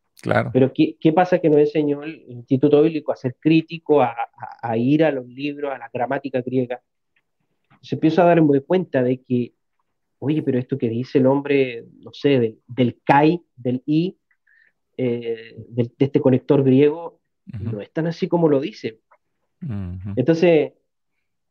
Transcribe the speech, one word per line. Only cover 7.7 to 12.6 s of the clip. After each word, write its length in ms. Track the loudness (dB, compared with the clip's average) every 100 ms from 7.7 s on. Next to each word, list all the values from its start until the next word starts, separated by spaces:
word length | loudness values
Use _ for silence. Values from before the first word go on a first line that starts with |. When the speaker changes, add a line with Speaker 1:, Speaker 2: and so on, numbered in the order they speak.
| _
Speaker 2:
Se 160 | -10 -2
empieza 260 | 0 4
a 40 | 4
darme 340 | 4 4 2
cuenta 420 | 0 -2 0 -2
de 200 | -2 -4
que, 320 | _ -4 -4 _ _ _ _ _ _ _
oye, 240 | -4 -2
pero 160 | -2 -4
esto 180 | -4 -4
que 100 | -4
dice 280 | -4 -2 2
el 80 | 2
hombre, 600 | 2 0 0 0 -4 -16 -20
no 120 | -20
sé, 260 | -4 2 2
del, 200 | 2 -4